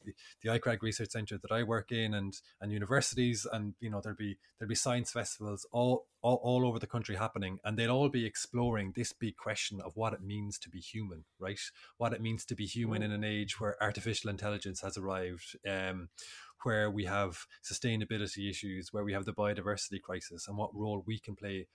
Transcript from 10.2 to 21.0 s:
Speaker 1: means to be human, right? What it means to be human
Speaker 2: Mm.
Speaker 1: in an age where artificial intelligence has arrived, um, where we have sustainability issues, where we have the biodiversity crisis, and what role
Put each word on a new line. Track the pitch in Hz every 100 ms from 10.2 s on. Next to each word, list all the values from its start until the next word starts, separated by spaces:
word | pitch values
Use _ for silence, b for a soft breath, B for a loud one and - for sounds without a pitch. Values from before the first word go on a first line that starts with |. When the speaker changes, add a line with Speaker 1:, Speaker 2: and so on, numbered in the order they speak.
Speaker 1:
means | 95 104 104 98
to | -
be | 92
human, | - 110 104 82 - _
right? | 95 101 - B B B
What | 117
it | 113
means | 113 110 -
to | 117
be | 101
human | 117 113 110
Speaker 2:
Mm. | 107
Speaker 1:
in |
an | 104 107
age | 107 104 -
where | 104 -
artificial | 107 104 117 104 110
intelligence | 98 104 104 101 92
has | 98 101
arrived, | 95 95 90 90 - - 101
um, | 95 95 92 82 B B B B B
where | 127 107 107
we | 101 92
have | 101 98 85 - B
sustainability | - 95 123 110 107 110 101 101 101
issues, | 92 101 95 87
where | 107 104
we |
have | 98
the | 98
biodiversity | 104 104 104 95 101 - 98
crisis, | - 92 - 87 -
and | 101
what | 107 101
role | 107 104